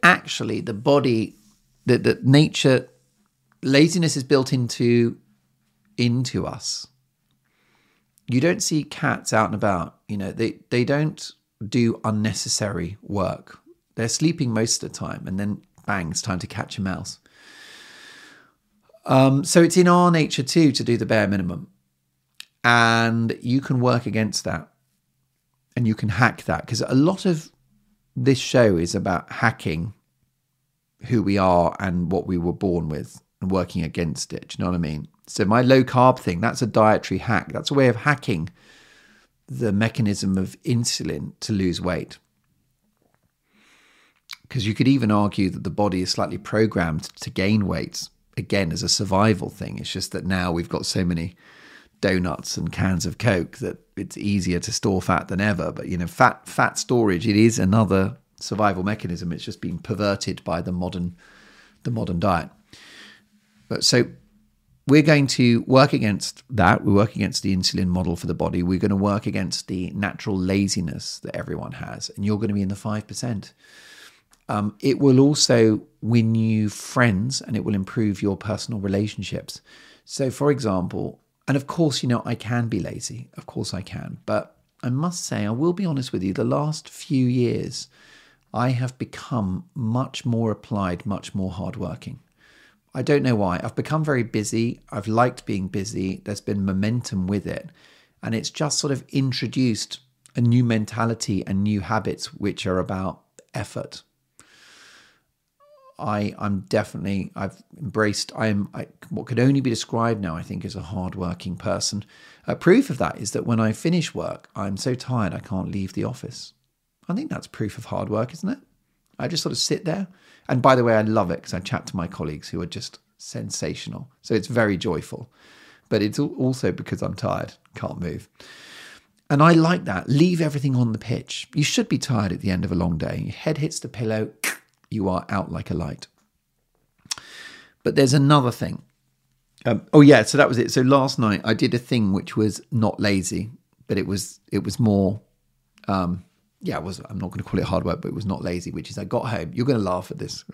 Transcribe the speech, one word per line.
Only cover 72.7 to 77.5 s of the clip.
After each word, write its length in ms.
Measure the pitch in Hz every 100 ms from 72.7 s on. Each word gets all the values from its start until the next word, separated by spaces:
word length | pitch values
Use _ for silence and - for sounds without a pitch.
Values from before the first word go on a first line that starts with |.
| 101
five 300 | 110 107 -
percent. 480 | - 123 107 - _ _ - - - - _ _ _ -
Um, 300 | 104 104 -
it 180 | 139 127
will 220 | 139 131
also 640 | 139 151 - 120 113 107 - -
win 320 | 104 117 113
you 340 | 113 110 110 107
friends 720 | - - 131 120 95 117 135
and 160 | -